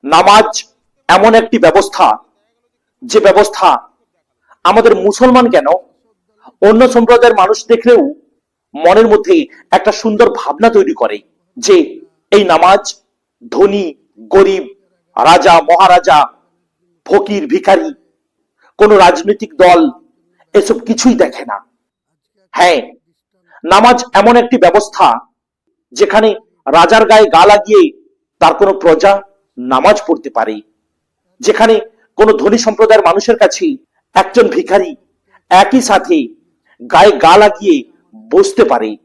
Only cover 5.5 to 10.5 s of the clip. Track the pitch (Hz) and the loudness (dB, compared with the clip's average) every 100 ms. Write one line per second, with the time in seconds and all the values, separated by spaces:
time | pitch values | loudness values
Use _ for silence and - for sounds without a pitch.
5.5 | 170 139 180 _ _ _ _ _ _ _ | 0 -2 -4 _ _ _ _ _ _ _
6.5 | _ 202 220 254 240 233 240 240 220 185 | _ 0 2 2 2 2 4 4 2 0
7.5 | 214 - 233 240 247 277 302 _ _ _ | -2 -2 -2 2 2 0 -8 _ _ _
8.5 | _ _ 143 165 202 226 208 196 170 139 | _ _ -4 0 2 2 0 0 -2 -2
9.5 | _ _ 190 202 - 226 208 147 - 143 | _ _ -2 -2 -4 -6 0 0 0 -10